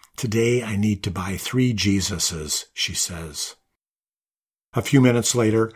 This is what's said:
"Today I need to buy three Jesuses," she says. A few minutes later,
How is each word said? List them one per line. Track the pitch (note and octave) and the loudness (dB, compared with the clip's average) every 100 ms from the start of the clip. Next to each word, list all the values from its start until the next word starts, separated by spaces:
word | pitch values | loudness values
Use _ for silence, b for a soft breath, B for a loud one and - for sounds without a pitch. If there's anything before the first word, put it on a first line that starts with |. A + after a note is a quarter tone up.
| b - | b -8
"Today | A#2 A2+ A#2 B2 | -2 0 2 2
I | A2+ | 0
need | G2+ G#2+ G2+ | 0 2 0
to | G#2 | -2
buy | F2 F#2 F#2 | -6 -6 -6
three | - B2+ B2+ | -4 0 2
Jesuses," | G#2+ G2 G2 F2+ F2 - D#2+ D2+ - - | 2 2 2 0 -4 -4 -4 -6 -8 -8
she | - - | -6 -4
says. | - - E2+ D#2+ D2 - - _ _ _ _ _ _ _ _ _ _ _ | -4 -6 -6 -12 -10 -12 -12 _ _ _ _ _ _ _ _ _ _ _
A | - | -6
few | - C#3 | 4 6
minutes | B2+ A#2+ A2+ A#2+ | 6 4 0 2
later, | A2 A2+ A2 | 2 2 0